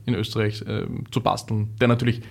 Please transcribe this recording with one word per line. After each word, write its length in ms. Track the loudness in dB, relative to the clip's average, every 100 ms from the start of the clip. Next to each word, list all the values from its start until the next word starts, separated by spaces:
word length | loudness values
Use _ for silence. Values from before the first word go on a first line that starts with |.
in 100 | -2
Österreich, 480 | -2 0 0 0 -2 -4
ähm, 360 | -4 -4 -6 -4
zu 120 | 0
basteln, 480 | 0 0 -2 -2 0 2
der 80 | 4
natürlich 320 | 4 2 0 -6